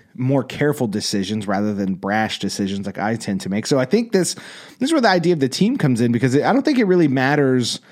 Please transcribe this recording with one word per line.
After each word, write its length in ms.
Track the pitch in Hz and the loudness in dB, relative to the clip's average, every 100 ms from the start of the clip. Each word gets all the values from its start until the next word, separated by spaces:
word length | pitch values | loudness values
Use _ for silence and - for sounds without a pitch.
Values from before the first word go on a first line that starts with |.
| _ | _
more 300 | - 127 139 | -6 0 0
careful 420 | - - 147 147 120 | -2 -2 -2 0 -2
decisions 600 | 101 - 104 92 110 98 | -4 -4 -4 -4 -4 -2
rather 260 | 98 107 | -2 -2
than 220 | 101 98 92 | -2 -4 -4
brash 420 | 98 107 107 - | -2 -2 -2 -4
decisions 480 | 101 - 98 98 101 | -6 -4 -4 -4 -8
like 140 | - | -4
I 160 | 101 113 | -4 -4
tend 260 | - 98 | -4 -6
to 80 | - | -4
make. 160 | 101 104 | -4 -2
So 140 | 135 | -2
I 60 | 127 | 2
think 260 | 220 233 | 0 2
this, 240 | 190 170 - | 0 0 -4
this 540 | - - - - 269 | -14 -20 -20 -6 0
is 20 | |
where 100 | 320 | 2
the 80 | 226 | 4
idea 240 | 180 165 | 4 2
of 60 | 170 | 2
the 100 | 135 | 0
team 280 | - 202 262 | 0 0 2
comes 220 | 147 120 | 2 2
in, 120 | 120 | 2
because 240 | 117 131 135 | 2 2 2
I 180 | 127 | 4
don't 100 | 240 | 2
think 140 | 277 262 | 2 2
it 80 | 202 | 4
really 220 | 180 156 | 4 4
matters 720 | 131 131 147 135 127 117 - - | 2 2 2 2 2 0 -6 -12